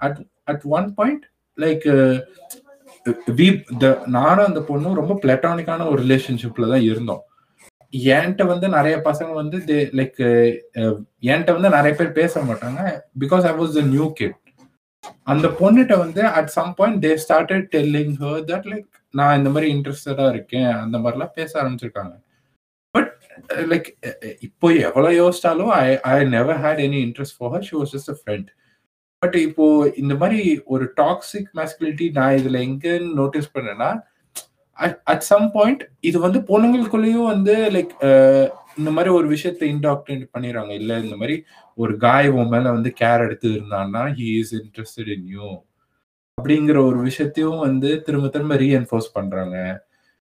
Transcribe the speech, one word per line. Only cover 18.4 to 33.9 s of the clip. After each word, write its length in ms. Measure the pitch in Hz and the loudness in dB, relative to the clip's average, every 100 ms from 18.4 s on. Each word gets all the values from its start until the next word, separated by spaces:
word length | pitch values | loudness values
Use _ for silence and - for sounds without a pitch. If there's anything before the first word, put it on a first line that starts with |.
| 156 | -6
that, 160 | 185 | -8
like, 240 | 196 214 - _ _ | -8 -12 -14 _ _
நான் 280 | 139 143 143 | 0 2 4
இந்த 120 | 139 | 2
மாதிரி 240 | 147 156 | 2 0
இன்ட்ரெஸ்டடா 540 | 143 139 139 147 139 135 | 0 -4 -8 -8 0 0
இருக்கேன், 380 | 117 - 123 123 | 0 -6 -2 0
அந்த 320 | 113 113 120 | 0 -2 -2
மாதிரிலாம் 340 | 117 120 170 | -2 -4 -8
பேச 280 | - 160 156 | -8 -8 -4
ஆரம்பிச்சிருக்காங்க. 580 | 131 127 117 101 95 85 _ _ _ _ _ _ _ 240 | -4 -4 -10 -10 -12 -16 _ _ _ _ _ _ _ -4
But, 120 | - - _ - - | -4 -8 _ -20 -10
uh, 120 | - 165 | -6 -2
like, 180 | 170 - _ 120 | -2 -4 _ -16
uh, 80 | - | -14
uh, 160 | 110 110 | -16 -16
இப்போ 280 | - _ 170 | -20 _ 4
எவ்வளவு 460 | 165 - - 156 | 4 2 2 4
யோசிச்சாலும் 540 | 170 175 175 170 165 214 | 4 4 2 -2 0 2
I, 320 | 185 131 131 | 2 2 0
I 240 | 127 139 | 2 2
never 320 | 139 117 131 156 | 4 2 2 0
had 220 | 151 156 | 0 0
any 240 | 139 143 | 0 -2
interest 320 | 120 117 139 - | -4 -6 -12 -10
for 140 | 120 | -8
her. 100 | 170 | -6
She 200 | 196 160 | -6 -6
was 40 | 143 | -6
just 180 | 139 139 | -8 -12
a 60 | 143 - | -14 -8
friend. 200 | 104 95 _ _ _ _ _ _ _ 175 | -10 -10 _ _ _ _ _ _ _ -2
But 100 | 175 | 0
இப்போ 560 | 156 156 156 151 147 - | -2 2 4 4 2 0
இந்த 180 | 139 | -4
மாதிரி 480 | 139 180 220 185 151 | 0 0 0 0 -2
ஒரு 280 | - 131 127 - | -2 -4 -4 0
டாக்ஸிக் 540 | 147 175 - 208 196 | 0 0 -6 -12 -10
மாஸ்குலினிட்டி 560 | 165 156 - 156 151 170 | -8 -10 -6 -6 -4 -4
நான் 240 | 143 131 | 0 2
இதுல 240 | 135 131 127 | 2 0 -2
எங்கன்னு 540 | 123 135 165 175 175 | -4 -6 -4 -4 -4
நோட்டீஸ் 380 | 151 139 151 147 | -4 -2 -4 -6
பண்ணேன்னா, 460 | 135 120 101 131 | -8 -10 -6 -4